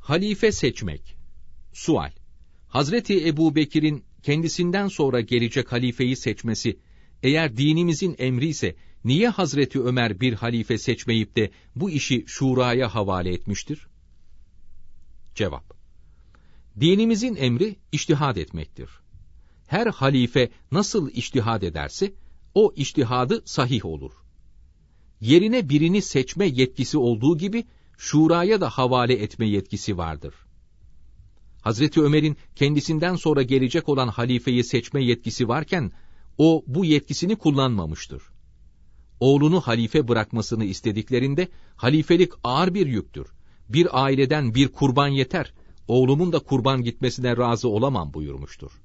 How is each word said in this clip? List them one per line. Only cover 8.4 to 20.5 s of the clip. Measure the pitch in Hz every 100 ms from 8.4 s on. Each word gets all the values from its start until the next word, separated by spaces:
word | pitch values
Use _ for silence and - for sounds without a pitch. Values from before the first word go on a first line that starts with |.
| 156
ise, | 147 104 - - -
niye | 110 139 233
Hazreti | 214 175 139 135 135
Ömer | 123 127 117 98
bir | 127
halife | 110 120 120 110 110
seçmeyip | - 113 - 113 107 -
de | 107 - _ -
bu | 190
işi | 151 - 127 107
şuraya | - 135 123 123 120 127
havale | 117 101 92 90
etmiştir? | 87 - 101 - 156 - - - - - - - - - - - - - - -
Cevap. | - 101 67 - - - - - - - - - - - 101
Dinimizin | 147 190 226 226 254 196
emri | 131 120 214 202 -
içtihad | 151 - 151 147 98
etmektir. | 76 82 76 - 60 - - - - - - - -
Her | 175 233
halife | 170 135 139 120 139 123